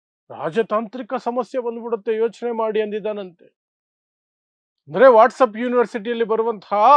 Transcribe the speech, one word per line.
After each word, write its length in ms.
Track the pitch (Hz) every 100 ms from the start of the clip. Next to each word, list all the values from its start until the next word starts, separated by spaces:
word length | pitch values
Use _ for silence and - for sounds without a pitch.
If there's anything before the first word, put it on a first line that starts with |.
| _ _ -
ರಾಜತಾಂತ್ರಿಕ 840 | 113 147 160 220 214 226 247 233
ಸಮಸ್ಯೆ 460 | 254 - 247 240 269
ಬಂದ್ಬಿಡುತ್ತೆ, 540 | 233 233 233 220 208 220
ಯೋಚನೆ 340 | 226 - 233
ಮಾಡಿ" 320 | 226 220 214
ಅಂದಿದ್ದಾನಂತೆ. 640 | 214 214 202 208 190 165 _ _ _ _ _ _ _ _ _ _ _ _ _ _ -
ಅಂದ್ರೆ 160 | 160
WhatsApp 560 | 262 226 240 - 254 208
ಯೂನಿವರ್ಸಿಟಿಯಲ್ಲಿ 640 | 247 247 233 240 202 233
ಬರುವಂತಹ 520 | 220 220 226 214 - 202 226